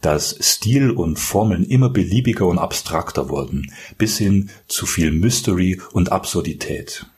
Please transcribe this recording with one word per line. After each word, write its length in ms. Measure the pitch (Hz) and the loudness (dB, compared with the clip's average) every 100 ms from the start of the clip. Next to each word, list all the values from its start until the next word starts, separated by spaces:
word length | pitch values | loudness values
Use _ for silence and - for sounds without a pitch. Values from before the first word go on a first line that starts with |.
dass 340 | 80 76 - - | 2 0 -2 -2
Stil 480 | - - 107 131 135 | -2 0 2 4 4
und 300 | - 82 78 | 2 -2 -2
Formeln 440 | - 98 110 87 | 0 2 2 2
immer 280 | 95 131 131 | 2 4 4
beliebiger 560 | 117 85 104 123 113 95 | 2 2 2 2 2 2
und 100 | 85 | 2
abstrakter 720 | 82 - - 82 82 - 67 | -2 -4 -4 -4 -2 -4 -4
wurden, 420 | 71 65 69 - - - - | -4 -4 -6 -8 -14 -20 -2
bis 180 | 107 - | -2 0
hin 320 | 104 101 98 - _ | 2 2 0 -8 _
zu 200 | - - | -6 -4
viel 240 | - 82 | 0 2
Mystery 680 | 78 101 123 - 90 92 92 - | 2 2 0 0 0 2 0 -4
und 180 | - 90 | 0 2
Absurdität. 920 | 95 - 90 78 76 - - - - - | 0 -2 -4 -4 -6 -6 -8 -8 -14 -16